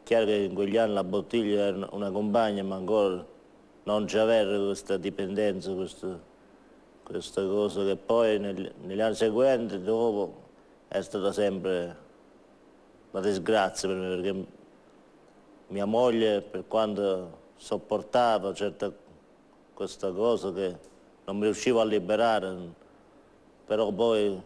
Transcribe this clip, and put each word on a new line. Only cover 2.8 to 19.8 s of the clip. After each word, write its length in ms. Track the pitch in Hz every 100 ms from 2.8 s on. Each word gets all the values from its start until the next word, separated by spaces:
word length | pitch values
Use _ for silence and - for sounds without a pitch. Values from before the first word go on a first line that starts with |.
| 92 110 101 90 - - - - - -
non 220 | - 107 101
c'aveva 580 | 110 110 113 98 101 101
questa 320 | 98 - 98
dipendenza, 760 | 95 - 95 101 104 95 90
questo, 460 | 92 90 - 95 87 - - - - - - - -
questa 400 | - 92 - -
cosa 420 | 98 104 104 95 98
che 100 | 95
poi 440 | - 117 113 104
nel-, 340 | 101 95 92 -
negli 200 | 90 98
anni 120 | 110
seguenti, 680 | 98 110 110 135 127 113 98
dopo, 640 | 92 113 117 104 95 - - - - - _
è 120 | -
stata 300 | - 104 98
sempre 640 | 98 101 95 95 90 87 82 - - - - - - - - - - -
una 100 | 98
disgrazia 680 | 98 95 85 110 95 - 95
per 100 | 92
me, 180 | 92 90
perché 300 | 92 95 90 - - - - - - - - - - - -
mia 180 | 98 101
moglie, 560 | 110 123 113 110 101
per 220 | - 92 -
quanto 800 | 110 107 101 101 95 90 - - _
sopportava 960 | - 107 - 107 - 127 120 107 98
certa, 380 | 92 101 - 101 - - - - _ _ _ _
questa 380 | -